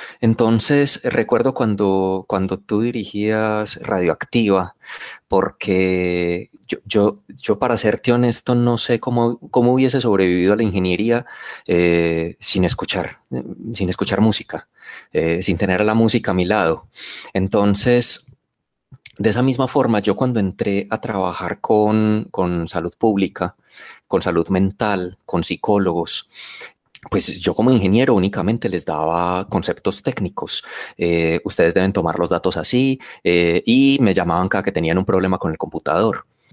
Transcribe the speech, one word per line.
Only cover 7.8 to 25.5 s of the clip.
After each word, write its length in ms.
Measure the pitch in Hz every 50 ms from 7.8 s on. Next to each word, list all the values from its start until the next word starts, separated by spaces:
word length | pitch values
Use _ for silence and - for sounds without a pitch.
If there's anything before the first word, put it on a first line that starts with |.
| - 107 107 110 - 123
honesto, 440 | 120 120 123 120 113 - - - 123
no 220 | 120 120 120 120
sé 220 | 113 - - 123 113
cómo, 400 | - 127 120 120 117 117 120 - - -
cómo 220 | - 127 120 123 127
hubiese 280 | 131 131 127 127 135
sobrevivido 520 | 117 117 101 95 95 90 90 90 90 95 104
a 20 |
la 80 | 110 117
ingeniería, 640 | 104 92 98 92 92 90 87 107 117 117 120 - - - - - - - - -
eh, 720 | - 90 87 87 87 85 85 85 82 82 82 82 82 - -
sin 260 | - - - 95 90
escuchar, 540 | 85 - - - - - 95 - - - - _ - 127 127 - - - - - 113
sin 180 | 113 - 98 90
escuchar 300 | 92 - 98 - 98 92
música, 480 | 110 110 104 - - - - - - _ _ _ - - - - - _ -
eh, 300 | - 80 82 85 90 92
sin 140 | 92 92
tener 240 | 85 104 95 92 90
a 40 | 107
la 80 | 107 110
música 380 | 113 113 110 - 117 - -
a 20 | 95
mi 120 | 92 90
lado. 420 | 90 104 107 90 82 80 - - - _ - - - - - - - -
Entonces, 920 | 98 95 98 113 104 101 101 98 101 - 127 120 123 120 - - - - - - _ _ _ _ _ _ _ _ _ _ _ - - - - - -
de 100 | 101 110
esa 120 | 101 117
misma 260 | 127 135 127 131 135
forma, 320 | 127 - 143 127 117 113 104
yo 160 | 98 107 98
cuando 240 | - 127 127 120 113
entré 480 | 101 95 90 - - 101 98 98 98 -
a 120 | 110 110
trabajar 580 | - - 107 98 92 90 85 - 90 87 101 -
con, 680 | - - 113 107 107 107 107 110 107 107 107 107 117 -
con 380 | - - 92 87 87 85 85
salud 260 | 82 - 85 82 85 -
pública, 580 | - - 113 101 98 95 90 - - 92 90 - _ _ _ - - - - - - _
con 140 | - - 92
salud 260 | - 95 85 85 85 -
mental, 680 | 98 107 98 95 92 - 113 107 101 92 90 90 90 - _
con 180 | - - 87 82
psicólogos, 840 | -